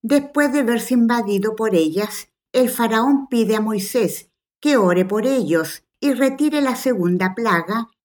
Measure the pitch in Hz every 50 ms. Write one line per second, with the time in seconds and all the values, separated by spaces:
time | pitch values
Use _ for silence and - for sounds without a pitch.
0 | - 220 285 285 277 285 - 285 294 285 247 294 262 226 240 226 226 - 254 240
1 | 233 226 240 240 214 196 202 196 196 220 214 - 220 220 190 170 160 156 160 190
2 | 208 208 - - - _ _ _ _ _ - 254 254 240 247 - 233 220 226 220
3 | 233 269 285 277 269 - 247 233 226 196 220 214 214 220 214 202 190 - - 247
4 | 214 - - - - _ _ _ _ _ _ _ - 302 285 247 196 180 180 180
5 | 185 190 202 214 220 262 269 262 196 147 165 165 160 156 - - _ _ _ _
6 | - 285 262 233 269 269 269 269 294 302 302 294 285 262 247 254 - 269 247 196
7 | 175 175 180 180 185 190 190 - 233 220 190 170 165 175 208 233 233 - _ _
8 | _